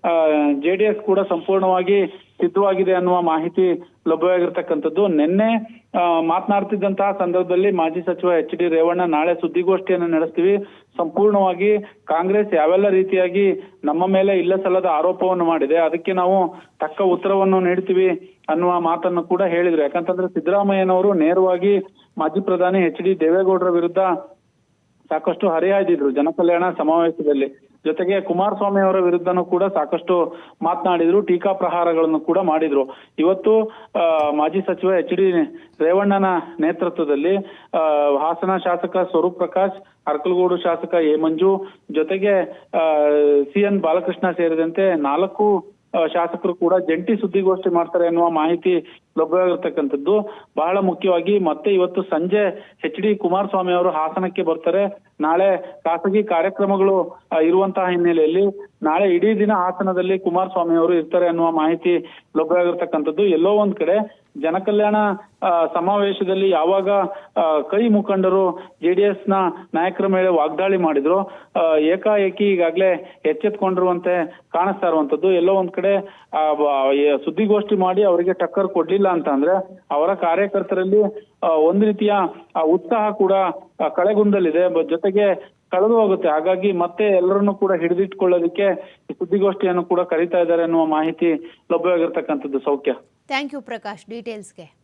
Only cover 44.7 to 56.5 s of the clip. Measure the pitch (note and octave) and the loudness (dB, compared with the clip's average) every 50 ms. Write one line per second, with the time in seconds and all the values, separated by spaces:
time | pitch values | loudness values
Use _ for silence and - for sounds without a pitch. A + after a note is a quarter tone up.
44.7 | E3 F#3+ F#3+ F#3+ F3+ D#3 C#3+ C#3 C#3+ D#3+ F#3+ F#3+ - - G#3 G#3 G3+ F3+ - - | 0 0 0 2 0 0 -2 -2 0 -2 -2 -4 -2 0 2 2 2 0 -2 -8
45.7 | - _ _ _ - F3+ E3 D#3 - F3 E3+ E3+ - - - F#3 F3 - F3 E3+ | -20 _ _ _ -2 -2 -2 0 0 -2 -2 -2 -6 -4 -4 -6 -4 0 0 2
46.7 | F#3 F#3 D3 D#3 D#3+ E3+ F3+ A#3 A3+ G3+ - F#3 F3 G3 F#3+ F#3+ F#3 F#3 F#3+ F#3+ | 2 0 0 -2 -4 -2 0 -2 -2 -2 -2 -2 -2 0 2 2 0 0 -2 -2
47.7 | F3 E3+ E3+ E3+ - F3 E3+ E3+ E3+ E3+ E3+ E3+ E3 D#3 D#3 E3 F3 E3+ - F#3 | 0 0 -2 0 0 0 0 0 2 2 0 2 2 0 0 0 -2 0 0 0
48.7 | F3+ E3 E3+ - - - _ _ _ D#3 D#3+ D#3 E3+ F#3 F#3 F3+ E3+ - - E3 | 0 0 -2 -8 -20 -20 _ _ _ -2 -2 0 2 2 2 0 0 -2 -4 -4
49.7 | C#3 E3 C#3+ C3+ C#3+ C#3 C#3 E3+ G#3 G#3+ G#3 - - - - _ _ - D#3 F#3+ | -4 -2 -2 -2 -4 -4 0 0 0 0 0 -4 -14 -18 -20 _ _ -2 -2 0
50.7 | F#3 G3 F#3+ F#3 E3+ - - F#3 F3+ E3+ E3+ F#3 G#3 G3+ F#3 D#3+ D3+ - - G#3 | 0 0 0 0 -2 0 0 0 0 2 2 0 0 2 2 0 -2 -2 -2 0
51.7 | G3 F#3 F3+ F3+ F3+ F#3+ F#3 - F3+ D#3 E3+ F#3 G3 G#3+ G#3 F#3 - - - - | 2 2 0 0 -2 -6 -4 -2 -4 -4 -2 0 0 0 0 -2 -4 -8 -18 -20
52.7 | _ _ - D#3+ D#3+ F#3 F#3+ G#3+ G#3 G3+ - F3 F3+ F#3+ G3+ G3 G3+ F#3+ F#3 F3+ | _ _ -8 -8 -6 -2 0 0 0 0 0 -2 0 0 -2 -2 -2 -2 -2 0
53.7 | F3+ F3 F3+ F#3 D#3 D#3 D#3+ D#3+ D#3 F#3 F#3+ F3+ F3+ - F3+ E3 D#3+ D#3+ - F3 | 0 0 0 0 0 -2 -4 -4 -4 -4 -4 -4 -4 -4 -2 -2 -2 -2 -2 -2
54.7 | E3+ G3 G3+ G3 G3+ - _ _ _ - D3+ D#3 E3 F3 F#3+ G3 F#3 E3 - - | 0 0 -2 -2 -4 -12 _ _ _ -4 -2 0 2 2 2 2 0 0 -4 -12
55.7 | - - _ D#3+ E3 E3 - G3 F#3+ G#3+ G3+ G#3+ F3 E3 F3+ G3 | -18 -6 _ -4 -4 -2 -2 0 0 0 0 2 0 0 0 -2